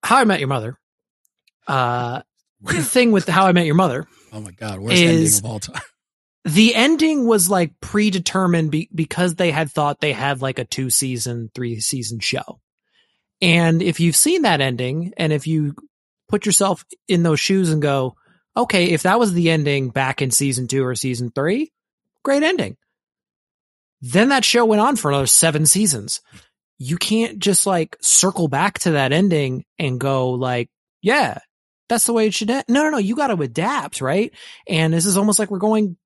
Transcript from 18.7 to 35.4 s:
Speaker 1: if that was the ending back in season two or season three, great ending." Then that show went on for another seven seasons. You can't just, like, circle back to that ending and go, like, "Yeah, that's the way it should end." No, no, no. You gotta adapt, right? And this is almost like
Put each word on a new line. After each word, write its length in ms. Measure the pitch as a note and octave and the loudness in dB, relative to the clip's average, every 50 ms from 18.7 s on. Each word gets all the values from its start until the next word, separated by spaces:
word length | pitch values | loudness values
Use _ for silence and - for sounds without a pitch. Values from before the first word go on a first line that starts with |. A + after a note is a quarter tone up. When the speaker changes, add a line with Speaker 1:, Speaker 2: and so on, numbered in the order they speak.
| - F#3 F3 F3+ | 2 2 2 2
Speaker 1:
if 120 | E3+ D#3 - | 0 0 2
that 160 | F#3 G3 A#3+ | 2 2 2
was 140 | B3 G#3 F3 | 2 2 2
the 160 | F3 E3+ E3 | 2 2 2
ending 400 | E3 D#3+ D3 D3 C#3+ C#3 C3+ B2+ | 2 2 2 0 0 0 -2 -2
back 320 | A2+ C3+ C3+ C3 C3+ - | -2 -2 -2 -2 -2 -2
in 100 | C#3+ C3 | -2 -2
season 360 | - - C#3+ C#3 B2+ B2 B2+ A#2 | 0 0 0 0 -2 -4 -4 -2
two 160 | C3 C3+ C3 | -2 -2 0
or 120 | B2+ B2+ | -2 -2
season 360 | A2+ - C3+ B2 A#2 B2 A#2 | -4 -4 -4 -4 -4 -6 -6
three, 400 | - C#3 C#3 D#3+ G3 B3+ D#4 - _ _ _ _ _ _ _ _ _ _ _ | -4 -2 -2 0 0 -2 -4 -6 _ _ _ _ _ _ _ _ _ _ _
great 200 | - C#4 C#4+ D4+ | 0 0 2 2
ending." 320 | D#4+ F#4 E4 F#3 G2 - _ _ _ _ _ _ _ _ _ _ _ _ _ _ _ _ _ _ _ _ _ _ _ _ _ | 0 0 -2 -4 -6 -6 _ _ _ _ _ _ _ _ _ _ _ _ _ _ _ _ _ _ _ _ _ _ _ _ _
Then 280 | C#3 B2 A#2+ F3+ A3 C4+ | -14 -2 2 2 4 4
that 160 | C#4+ C4+ - | 2 2 2
show 200 | - - A#3+ A#3+ | 2 2 4 4
went 160 | A3 G#3+ G#3 | 4 4 4
on 140 | G#3+ C4 C#4+ | 4 2 0
for 140 | A3 - D3+ | 0 0 0
another 160 | C#3 C#3 C3+ C3 | 0 0 2 2
seven 380 | - - - E3 D3+ D3+ D#3 | 2 2 2 2 2 2 2
seasons. 560 | D3 - F#3 G#3+ G3 C#3+ A2+ G2+ - - - _ _ - - - _ _ _ _ _ _ _ | 2 2 2 2 0 0 -4 -6 -8 -10 -10 _ _ -20 -20 -20 _ _ _ _ _ _ _
You 200 | C3 B2 E3 F3 | -8 -6 -6 -4
can't 420 | - - G#3+ A3 A3+ - - G#3 | -2 -2 0 0 0 -2 -4 -4
just, 260 | E3+ G3+ F#3+ - - | -2 0 0 2 2
like, 300 | G3+ F#3 F3 D#3+ - - _ | 0 0 0 -2 -4 -6 _
circle 460 | - - - - - F#3+ F#3 - F3 D3+ | -2 2 2 4 2 2 0 0 -2 0
back 320 | B2+ C#3 E3+ G3+ - - | 0 0 0 0 -2 -2
to 120 | - F3+ | -2 0
that 220 | D#3+ C#3+ C3+ B2+ C#3 | 2 2 2 2 2
ending 520 | D#3+ F#3+ G3+ F3 D3+ C#3+ C3 B2+ C3 - _ _ - | 2 2 2 2 2 0 -2 -4 -8 -10 _ _ -6
and 200 | F3 C#3 B2+ B2 | -4 -4 -4 -2
go, 320 | B2+ C#3 C3+ C3 B2+ B2+ | -2 -2 0 0 0 -2
like, 380 | B2+ B2 C3 B2+ B2 B2 A#2+ - _ _ _ _ _ _ | -2 -2 -2 -2 -2 -4 -4 -6 _ _ _ _ _ _
"Yeah, 380 | - F#3+ B3 D4 B3 C3+ - - - _ _ _ _ _ _ _ _ _ | -2 0 2 2 2 0 -2 -8 -14 _ _ _ _ _ _ _ _ _
that's 180 | A#3 A3+ - | -2 0 0
the 80 | - A#3 | 0 2
way 140 | A3+ A3 G#3+ | 2 2 0
it 60 | F#3+ | 0
should 160 | - A3 G#3 | -2 -2 -2
end." 160 | A#3+ C4+ - - | -2 -4 0 0
No, 160 | A#3 C#4 D4+ | 0 2 2
no, 60 | D#4 | 2
no. 60 | D4+ C4 | 0 0
You 180 | G3+ F#3+ A#3+ | -2 -2 -2
gotta 260 | C#4+ D4 C4+ A3 E3+ | -2 -2 -2 0 -2
adapt, 600 | D3 B2+ A2+ - E3+ A3 C#4+ C#4 - D3 - - | -4 -4 -4 -4 -2 -2 -2 -4 -6 -8 -8 -6
right? 320 | C3+ C3 D3 F#3+ A3+ - _ - - - - - _ - | -4 -2 0 0 0 -2 _ -16 -20 -20 -20 -20 _ -4
And 260 | F#3+ D#3 D#3+ D#3+ D#3+ | 0 0 2 2 2
this 120 | E3+ D#3+ | 0 0
is 120 | G3+ F#3 G3 | 0 0 2
almost 220 | G3+ G#3+ G#3 | 2 2 2
like 100 | - | 0